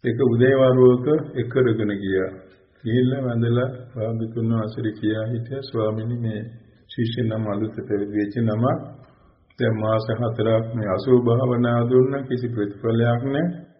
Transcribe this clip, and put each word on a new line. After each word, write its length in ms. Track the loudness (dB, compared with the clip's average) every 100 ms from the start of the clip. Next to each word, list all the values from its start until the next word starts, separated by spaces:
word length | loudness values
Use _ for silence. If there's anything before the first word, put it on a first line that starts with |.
ඒක 160 | -4 0
උදේවරුවක 840 | 2 4 4 6 4 8 6 6 2 0 -2
එක් 140 | -6 -2
කරගෙන 440 | 2 2 2 -2
ගියා. 360 | -2 -2 -2 -2 -8 -20 _ _ _
ගිහිල්ලා 380 | -2 2 2 0
වැඳලා 480 | -2 0 0 0 -2 -6 -14
භාග්‍යතුන් 640 | -6 -6 -4 -6 -4 0
වහන්සේට 380 | 0 -2 -4 -6
කියා 320 | -2 -2 -2
හිටියා 380 | -4 -6 -6 -10
ස්වාමීනි 540 | -6 -2 -2 -2 -4 -4
මේ 240 | -4 -6 -10 -16 -20 _
ශිෂ්‍ය 360 | _ -4 -2 -2
නම 240 | -2 -2
අලුත 320 | -4 -4 -4 -6
පැවිදි 360 | -4 -4 -2
වෙච්ච 220 | -2 -2 0
නම. 280 | 0 2 0 -2 -6 -18 -20 _ _ _ _ -2
දැන් 160 | -2
මාස 320 | 0 0 0 0
හතරක් 560 | -2 -2 0 2 2 0
මේ 180 | -4 -2
අසුභ 320 | -2 4 4
භාවනා 560 | 6 2 2 2 2 2
දුන්න 300 | 4 4 4 0
කිසි 260 | -4 -4 -4
ප්‍රතිඵලයක් 760 | -4 -4 -2 0 2 2 0
නෑ. 220 | -2 -2 -2 -6 -16